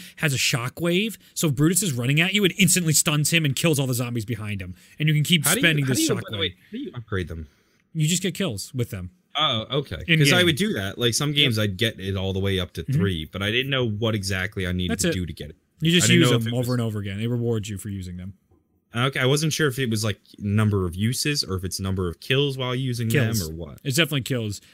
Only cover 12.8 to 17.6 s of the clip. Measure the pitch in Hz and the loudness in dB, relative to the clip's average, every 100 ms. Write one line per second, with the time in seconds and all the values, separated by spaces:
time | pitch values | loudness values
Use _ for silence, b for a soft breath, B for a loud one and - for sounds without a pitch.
12.8 | 82 131 101 85 76 95 101 117 135 135 | -4 0 0 -2 -6 -6 -2 -2 -2 -2
13.8 | 120 104 113 107 95 95 95 - 90 90 | -2 -2 -2 -2 -2 -4 -4 -4 -4 -2
14.8 | 90 - 180 113 82 80 76 - _ - | -2 -2 -2 -2 -4 -8 -14 -16 _ -4
15.8 | 160 170 190 175 - 120 113 120 123 123 | 2 4 6 6 6 4 0 -2 -2 -2
16.8 | 117 107 101 98 117 123 117 113 | -2 -4 -6 -4 -2 -2 0 -2